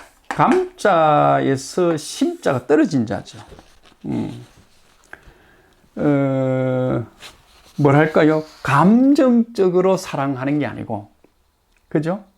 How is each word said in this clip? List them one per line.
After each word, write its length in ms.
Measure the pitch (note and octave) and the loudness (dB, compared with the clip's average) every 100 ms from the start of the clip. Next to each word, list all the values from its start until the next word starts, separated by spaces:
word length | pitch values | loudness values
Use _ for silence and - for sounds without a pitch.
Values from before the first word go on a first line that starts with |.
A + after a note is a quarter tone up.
| - _ - | -20 _ -8
감자에서 1700 | - E3 F4+ F#4 - G#3 E3+ D#3 D3 C#3+ C#3 C3+ C3+ - - F3 D#3 | 0 2 2 0 -2 0 2 4 4 2 2 0 -2 -4 -2 0 -2
심자가 680 | - - D#4 E4+ - B2+ - | -6 -4 -4 -2 -4 -4 0
떨어진 380 | D4+ B3+ C#3 A2 | 2 2 0 -4
자죠. 340 | G2 - - - - - _ _ _ D3 | -6 -12 -20 -20 -20 -20 _ _ _ -8
음. 400 | B2 G#1+ A#1+ - _ _ _ _ _ _ - - _ _ _ _ _ _ - | -6 -8 -12 -20 _ _ _ _ _ _ -20 -20 _ _ _ _ _ _ -4
어, 1120 | D3 C#3+ C#3 C3+ C3 C3 C3 B2+ B2+ B2+ A#2 _ - - _ _ _ - | 0 0 0 -2 -2 -2 -2 -2 -2 -4 -8 _ -20 -20 _ _ _ 0
뭘 180 | C#3+ C#3+ | 2 4
할까요? 480 | D#3 F#3 D#3 D#3 D#3 - | 2 2 2 0 -4 -10
감정적으로 1300 | - C#3+ F3 A#3 C4+ D4 C4 A#3 A#3 - F#3 F3+ F#3 F#3 | -2 2 4 4 4 4 4 2 0 -2 0 2 2 0
사랑하는 600 | - D3 C#3 B2+ C3+ D3 | -4 -6 -4 -4 -4 -4
게 60 | B2 | -4
아니고, 440 | A#2 A2+ G#2+ A2 _ _ _ _ _ _ _ _ | -8 -10 -10 -12 _ _ _ _ _ _ _ _
그죠? 340 | E3 D#3 G3+ - | -4 -4 -6 -12